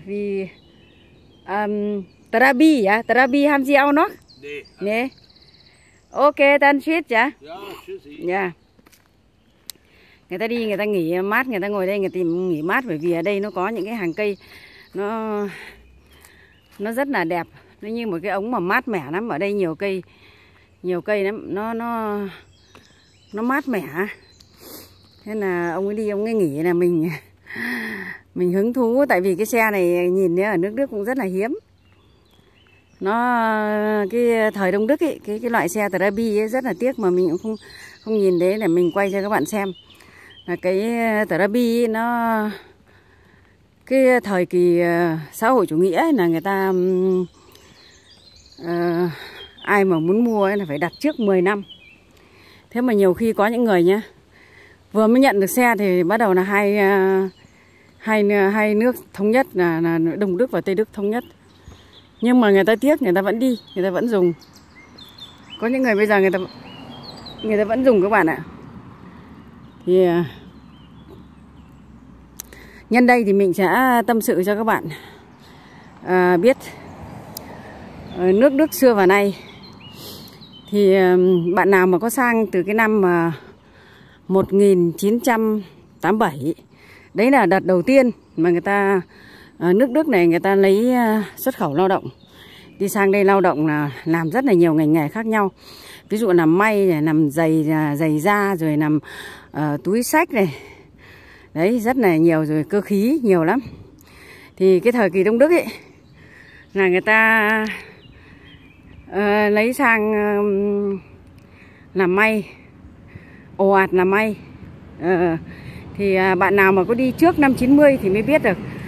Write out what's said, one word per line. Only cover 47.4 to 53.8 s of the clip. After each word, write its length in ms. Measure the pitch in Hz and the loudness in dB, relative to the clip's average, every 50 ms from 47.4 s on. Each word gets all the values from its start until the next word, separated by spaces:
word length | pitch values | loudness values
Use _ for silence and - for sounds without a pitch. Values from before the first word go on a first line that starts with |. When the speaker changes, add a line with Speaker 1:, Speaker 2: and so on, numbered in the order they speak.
| _ - - - - - - - - - - - _ _ - _ _ - _ - - - - - 175 | _ -20 -20 -20 -20 -20 -20 -20 -20 -20 -20 -20 _ _ -20 _ _ -20 _ -20 -20 -20 -20 -16 -10
Speaker 1:
ờ, 440 | 170 170 170 175 175 170 170 180 175 143 - - - - - - - - - - | -8 -6 -4 -2 -2 -2 -2 -2 -4 -4 -8 -16 -18 -18 -20 -20 -20 -20 -14 -4
ai 220 | - 202 202 196 | -2 0 2 2
mà 140 | 190 175 160 | 2 0 0
muốn 260 | 160 170 190 220 240 | 0 0 0 0 0
mua 200 | 233 220 208 196 | 0 0 0 0
ấy 120 | 190 208 | 0 -2
là 80 | 202 196 151 | -2 -4 -6
phải 100 | 143 151 | -6 -6
đặt 140 | 175 170 - - | -6 -6 -6 -4
trước 200 | - 302 294 262 | -4 -4 -2 -2
mười 220 | 226 196 190 185 175 | 0 0 2 2 2
năm. 200 | 190 214 202 190 - - - - - - _ _ _ _ - _ _ _ - - - - - _ _ | 0 -2 -4 -6 -14 -20 -20 -20 -20 -20 _ _ _ _ -20 _ _ _ -20 -20 -20 -20 -20 _ _
Thế 100 | - 233 | -6 -2
mà 120 | 254 254 220 | -2 0 2
nhiều 220 | 202 196 185 175 | 4 4 2 2
khi 180 | - 233 226 214 | 2 0 -2 0
có 140 | - 202 | 0 0
những 180 | 220 233 233 247 | 0 0 0 0
người 180 | 226 196 175 | 2 2 2